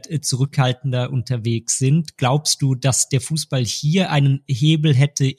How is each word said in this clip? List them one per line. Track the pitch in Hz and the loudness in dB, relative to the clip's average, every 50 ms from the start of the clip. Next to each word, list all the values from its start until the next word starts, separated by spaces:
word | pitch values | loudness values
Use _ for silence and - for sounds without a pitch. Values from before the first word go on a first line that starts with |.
| - - 170 | -2 -4 -6
äh, | 143 | -6
zurückhaltender | - - - 120 135 139 - 143 135 127 123 - - 139 123 123 123 127 | -4 -4 -2 -2 -2 -2 0 0 0 0 0 -2 -4 -4 -2 -2 -4 -4
unterwegs | 139 127 113 - 127 120 110 117 117 113 113 - - - | -4 -4 -4 -4 -4 -4 -2 -2 -2 -2 -2 -4 -4 0
sind. | 135 131 143 170 160 - - - | 2 2 2 2 0 -2 -4 -2
Glaubst | 131 120 131 151 151 - - - | 0 2 2 2 0 -2 -2 0
du, | 147 135 131 | 0 0 0
dass | 123 - 139 123 - - - | 0 0 0 0 0 0 0
der | - 131 - | -2 -2 -2
Fußball | - 156 156 - - - 131 127 | -2 -4 -6 -4 -4 -4 -2 -2
hier | 104 - - - 147 160 190 185 - | -2 -4 -4 -2 0 2 0 0 2
einen | 156 147 139 135 135 139 - | 2 2 4 4 2 0 -2
Hebel | - 139 110 143 151 160 156 151 160 143 | -4 -2 0 2 2 2 4 4 4 4
hätte, | 123 143 143 - - 139 135 135 | 4 2 2 2 0 0 0 0